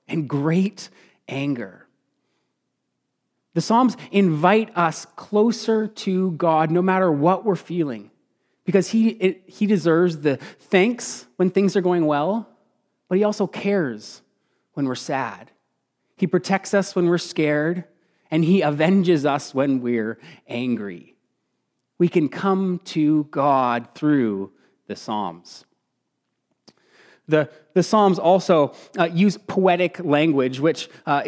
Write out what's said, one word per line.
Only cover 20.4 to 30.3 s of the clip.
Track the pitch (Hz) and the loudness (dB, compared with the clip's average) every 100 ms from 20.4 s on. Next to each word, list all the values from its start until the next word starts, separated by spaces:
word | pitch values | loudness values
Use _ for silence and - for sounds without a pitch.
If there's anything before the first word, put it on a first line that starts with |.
| - | -12
angry. | 120 123 117 101 87 - _ _ _ _ _ _ _ _ - | -6 -4 -4 -6 -12 -18 _ _ _ _ _ _ _ _ -2
We | 175 | 0
can | 180 151 | 2 0
come | - 196 190 190 180 - | -2 -2 0 0 -4 -6
to | 160 151 156 147 | -2 2 2 0
God | 135 139 135 127 120 117 | -2 2 2 2 -2 -6
through | - 151 147 113 98 98 _ _ _ - | -4 0 2 2 -2 -8 _ _ _ -14
the | 101 | -12
Psalms. | - 107 98 85 - - - _ _ _ _ _ _ _ _ _ _ _ _ _ _ _ - | -8 -6 -6 -10 -18 -20 -20 _ _ _ _ _ _ _ _ _ _ _ _ _ _ _ -2
The, | 156 143 - _ - | -2 -2 -8 _ -2
the | |
Psalms | 170 220 202 180 | 2 4 4 2
also, | 165 190 - 170 143 - - - | 4 2 4 2 2 -4 -10 -2
uh, | |
use | 170 170 202 180 | -2 2 2 0
poetic | - - 190 175 175 170 | -4 0 2 2 0 -4
language, | 175 147 160 | -2 2 2